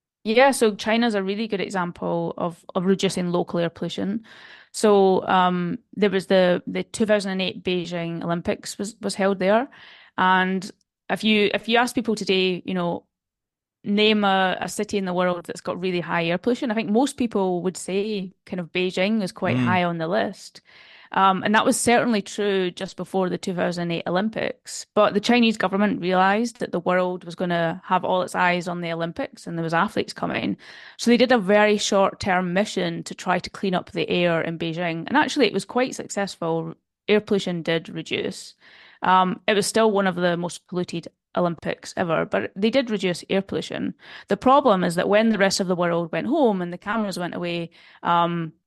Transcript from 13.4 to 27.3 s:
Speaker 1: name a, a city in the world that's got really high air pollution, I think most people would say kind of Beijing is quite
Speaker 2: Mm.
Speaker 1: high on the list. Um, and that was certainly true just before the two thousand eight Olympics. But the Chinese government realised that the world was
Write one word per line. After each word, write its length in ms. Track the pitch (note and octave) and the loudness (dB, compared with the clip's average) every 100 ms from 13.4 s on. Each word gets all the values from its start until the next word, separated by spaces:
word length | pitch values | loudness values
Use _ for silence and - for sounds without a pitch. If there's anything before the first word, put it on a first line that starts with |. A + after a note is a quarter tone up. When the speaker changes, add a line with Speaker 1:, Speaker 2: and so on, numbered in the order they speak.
| _ _ _ _ | _ _ _ _
Speaker 1:
name 400 | - G3+ G#3+ G#3+ | -2 4 4 4
a, 360 | G3+ F#3+ F#3 - | 4 4 2 0
a 80 | F3+ | -6
city 280 | - G#3 G3+ | -6 -4 -2
in 100 | F#3+ | -2
the 60 | |
world 340 | F3+ F3+ F3 E3+ | 0 0 0 -6
that's 140 | - | -10
got 200 | - F3 | -8 -4
really 180 | F#3 F3 | -2 -2
high 280 | D#3+ E3+ E3 | -2 -2 0
air 120 | F3 | -2
pollution, 320 | - A#3+ C4+ | 0 -2 -2
I 40 | |
think 140 | G#3+ G3 | -2 0
most 280 | G#3+ C#4+ - | 2 2 0
people 440 | A#3+ G#3+ F#3+ F3 | -2 0 -2 -2
would 140 | F3+ E3+ | -4 -6
say 560 | - F#3+ G#3 G#3 F#3 - - | -6 -4 -2 -4 -6 -12 -12
kind 140 | F#3 | -10
of 100 | E3 | -6
Beijing 540 | F3+ F#3 F3+ F#3+ A3 | -2 -2 0 0 0
is 80 | F#3 | -2
quite 240 | - F#3 B2 | -4 -2 0
Speaker 2:
Mm. 80 | |
Speaker 1:
high 180 | B2 F#3 | 2 2
on 160 | F3 E3+ | 0 -2
the 80 | D#3+ | -2
list. 540 | G#3 G#3 F#3+ - - _ - - - - | -2 -2 -6 -18 -20 _ -20 -20 -20 -6
Um, 280 | - F#3+ F#3+ | 2 4 4
and 120 | - | 2
that 120 | G#3+ - | 2 4
was 120 | B3 | 2
certainly 440 | - A#3 A#3+ G#3+ | 4 4 4 0
true 480 | G3 - G#3 F#3+ F3+ | -2 -4 -2 0 -2
just 260 | F3 F#3+ - | -4 -12 -10
before 320 | F3+ F#3+ F3+ | -4 -2 -2
the 80 | F3+ | -2
two 160 | - | -4
thousand 380 | F3 F3+ F3 E3+ | -2 -2 -2 -4
eight 160 | E3 - | -4 -2
Olympics. 800 | F3 A3 A3 - - - - - | -2 -2 -2 -6 -6 -14 -14 -4
But 180 | - G#3 | 2 2
the 80 | G3+ | 2
Chinese 380 | - A#3+ A3+ A3 | 2 4 4 2
government 420 | F#3 G3 G#3 - | 0 2 0 0
realised 600 | F3 F#3 F#3+ G3+ A#3+ - | 0 2 4 2 -2 -4
that 120 | F3+ | -6
the 80 | F3+ | -4
world 440 | F3 F3+ F3+ F3+ | 0 0 0 -4
was 100 | E3+ | -10